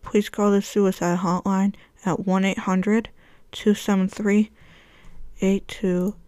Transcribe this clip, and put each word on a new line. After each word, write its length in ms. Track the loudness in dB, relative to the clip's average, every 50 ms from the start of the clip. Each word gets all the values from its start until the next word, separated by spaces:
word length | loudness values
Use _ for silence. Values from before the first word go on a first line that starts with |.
| -16
please 280 | 0 0 0 0 0
call 200 | -2 0 2 4
the 120 | 4 2 0
suicide 560 | 0 0 0 2 2 0 0 0 0 0 0
hotline 560 | 0 0 0 0 0 0 0 2 0 0 -2 -4 -16 _ _ _ -4
at 220 | -4 -4 -2 -2
one 180 | 0 0 0 0
eight 140 | 0 -2 -4
hundred 520 | -2 -2 0 0 2 2 0 0 0 -4 -14 -20 -20 -20 -20 -20 -20 -20 -18
two 220 | -2 2 2 2
seven 340 | 2 2 0 2 2 2 0
three 420 | -2 -2 0 2 4 4 2 2 -2 _ -20 -20 -20 -20 -20 _ -20 -20 -20 -20 -16 -14 -14 -14 -8 -2
eight 280 | 0 0 0 0 -2 -8
two 480 | -10 -4 -2 0 0 0 0 -2 -4 -8 -16